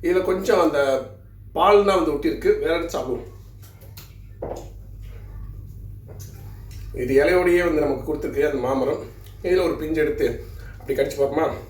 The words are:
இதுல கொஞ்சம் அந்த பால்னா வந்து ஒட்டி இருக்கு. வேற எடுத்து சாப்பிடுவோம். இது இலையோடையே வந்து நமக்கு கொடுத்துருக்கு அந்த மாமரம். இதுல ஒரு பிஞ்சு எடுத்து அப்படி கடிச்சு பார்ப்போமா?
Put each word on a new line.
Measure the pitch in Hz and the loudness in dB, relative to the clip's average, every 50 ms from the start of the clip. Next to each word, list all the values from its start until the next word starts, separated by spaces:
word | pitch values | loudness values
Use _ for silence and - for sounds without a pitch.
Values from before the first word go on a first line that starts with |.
இதுல | - 170 180 185 185 | 2 2 2 2 2
கொஞ்சம் | 190 185 190 - 247 - 180 | 2 0 0 4 4 4 6
அந்த | 165 156 147 143 139 135 135 127 - - - - - - - - - - - | 6 4 4 4 4 4 2 0 -2 -6 -14 -18 -20 -20 -20 -20 -20 -6 0
பால்னா | 156 185 196 208 202 202 196 190 | 4 6 8 8 8 6 6 4
வந்து | 180 160 156 143 | 4 2 2 0
ஒட்டி | - - | 0 0
இருக்கு. | 165 143 - - 190 214 | 0 -2 2 2 2 2
வேற | - - 160 165 | 4 2 0 0
எடுத்து | 170 135 - - - | 0 -2 -2 -4 -4
சாப்பிடுவோம். | - - 120 - - - - - - - - - - - - - - - - - - - - - - - - - - - - - - - - - - - - - - - - - - - - - - - - - - - - - - - - - - - - - - - - - - - - - - - - - - - - | -2 -2 -4 -6 -6 -12 -16 -18 -18 -20 -20 -20 -20 -20 -20 -20 -20 -18 -18 -18 -18 -18 -20 -20 -18 -18 -14 -12 -10 -10 -10 -10 -12 -14 -16 -16 -16 -16 -14 -14 -14 -14 -14 -14 -14 -14 -12 -12 -12 -12 -12 -14 -14 -14 -14 -14 -14 -14 -14 -14 -16 -16 -16 -16 -16 -16 -16 -16 -16 -14 -14 -14 -16 -14 -14 -14 -12 -10 -8
இது | - 127 123 135 135 147 | -6 -2 4 6 6 6
இலையோடையே | 170 180 180 175 175 175 175 175 | 6 4 4 6 6 4 4 4
வந்து | 170 156 151 | 4 2 2
நமக்கு | 147 143 135 127 123 151 151 | 2 2 0 -2 -2 -4 -4
கொடுத்துருக்கு | 143 143 135 - 139 147 | -4 -4 -4 0 2 0
அந்த | 143 135 | 2 2
மாமரம். | 131 123 127 135 135 - 143 160 - - - - - - - - - - | 0 0 0 0 2 0 0 -2 -2 -6 -12 -16 -18 -18 -18 -18 -8 -2
இதுல | 180 185 185 180 | 0 2 2 2
ஒரு | 160 - | 0 -2
பிஞ்சு | - 156 156 156 151 | -2 -4 -2 0 2
எடுத்து | 151 139 - - 139 120 - - - - - - - - - - | 2 0 2 0 0 0 0 -4 -10 -12 -14 -14 -14 -14 -14 -14
அப்படி | - - 135 135 | -6 -4 0 0
கடிச்சு | 139 - - 139 | 0 0 2 0
பார்ப்போமா? | 139 - 143 156 160 - - - - | 0 2 2 0 0 0 -2 -6 -12